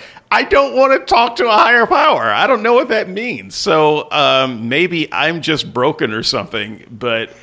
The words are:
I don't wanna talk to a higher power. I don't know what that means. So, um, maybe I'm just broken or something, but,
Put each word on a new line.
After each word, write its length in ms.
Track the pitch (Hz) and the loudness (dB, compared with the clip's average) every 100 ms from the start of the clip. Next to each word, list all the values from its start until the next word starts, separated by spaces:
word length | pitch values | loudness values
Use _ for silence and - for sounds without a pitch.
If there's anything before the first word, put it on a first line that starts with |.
| - - - | -14 -18 -4
I 140 | 220 | -2
don't 300 | - 311 277 | 2 2 2
wanna 260 | 240 269 262 | 2 2 2
talk 360 | - 339 240 240 | 2 2 2 0
to 100 | 240 | 2
a 60 | |
higher 320 | 214 330 240 | 4 4 4
power. 380 | 226 359 302 190 | 4 2 4 2
I 240 | 113 107 170 | 2 2 2
don't 160 | 247 | 0
know 100 | 220 | 2
what 160 | 240 240 | 2 2
that 220 | 220 185 | -2 -4
means. 440 | 185 240 135 95 | -6 -6 -8 -10
So, 560 | - - 160 151 151 - | -8 0 2 2 0 -2
um, 600 | 147 139 135 131 120 117 | 0 2 2 0 -4 -4
maybe 420 | 139 180 170 147 | 0 0 -2 -4
I'm 300 | - 151 170 | -2 -2 -2
just 320 | 151 151 - | -4 -4 -4
broken 400 | 113 135 147 131 | -2 -2 0 -4
or 80 | 107 | -4
something, 640 | 113 120 95 113 104 104 - | -4 -4 -4 -8 -8 -12 -18
but, 420 | 113 120 113 110 - | -8 -4 -4 -6 -10